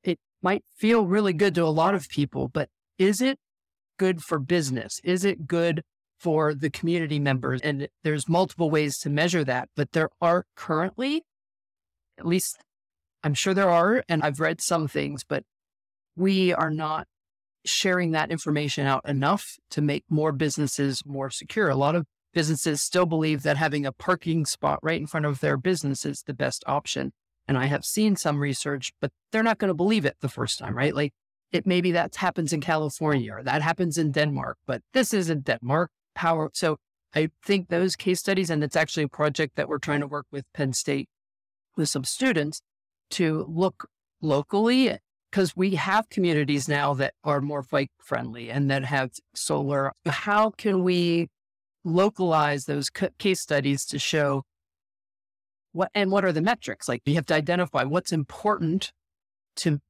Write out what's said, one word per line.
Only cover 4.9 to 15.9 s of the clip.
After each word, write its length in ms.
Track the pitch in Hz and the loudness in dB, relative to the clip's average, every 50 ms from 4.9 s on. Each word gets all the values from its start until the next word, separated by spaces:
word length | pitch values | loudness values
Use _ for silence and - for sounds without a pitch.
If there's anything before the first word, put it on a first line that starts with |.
| - - | -12 -6
Is 220 | - 170 180 185 190 | -2 -2 0 2 2
it 220 | 202 185 - 156 | 0 0 -2 -4
good 360 | 131 170 170 170 170 156 165 - _ _ _ _ _ _ _ | -2 0 0 2 0 0 -2 -6 _ _ _ _ _ _ _
for 360 | - 175 156 156 156 151 151 | -2 0 2 2 2 0 0
the 160 | 139 156 156 | -2 -4 -4
community 480 | - - - 165 170 175 165 147 151 147 | -4 -4 -2 0 0 0 0 -2 -2 0
members? 420 | 143 139 131 127 120 135 131 127 | 2 2 0 0 0 -2 -2 -2
And 260 | - 151 147 139 143 - _ _ | -2 -4 -4 -4 -6 -10 _ _
there's 260 | - 156 151 147 - - | -2 -2 -2 0 0 0
multiple 420 | 165 175 185 147 - - 170 156 | 2 2 2 0 0 -2 0 2
ways 280 | 156 151 151 143 135 - | 2 2 2 0 -2 -4
to 120 | - 143 | -4 -2
measure 340 | 147 143 160 175 175 170 147 | 0 2 2 2 2 0 0
that, 240 | 131 123 127 - _ _ | 0 -2 -2 -4 _ _
but 180 | - 139 - | -4 -4 0
there 180 | - 165 160 - _ _ | 0 0 0 0 _ _
are 260 | 175 170 170 180 - _ _ | 2 4 4 2 0 _ _
currently, 680 | - - - 160 156 175 190 - - 254 277 302 330 _ _ _ _ _ _ _ _ _ _ _ _ _ _ _ _ _ _ _ - | -16 -6 -2 -2 -2 -2 -2 -4 -4 -4 -2 -2 -4 _ _ _ _ _ _ _ _ _ _ _ _ _ _ _ _ _ _ _ -6
at 80 | - | -2
least 320 | 165 175 - - - - _ _ _ _ _ _ _ _ _ _ _ _ _ - | 0 0 0 0 -4 -8 _ _ _ _ _ _ _ _ _ _ _ _ _ -2
I'm 100 | 151 143 | -2 -2
sure 200 | - - 196 185 | 0 0 2 2
there 160 | 196 196 185 | 4 4 6
are, 340 | 175 170 170 196 226 262 - - | 6 6 6 6 4 2 0 0
and 140 | 170 156 | -2 0
I've 160 | 147 151 139 143 | 0 -2 -2 0
read 220 | 160 160 165 - | -2 -2 -2 -2
some 260 | - - 175 160 156 | -2 -2 0 0 0
things, 380 | 139 - 147 143 143 147 139 - | -2 -2 -4 -4 -4 -6 -10 -6
but 200 | _ 147 139 - _ _ _ _ _ _ _ _ _ | _ -6 -6 -6 _ _ _ _ _ _ _ _ _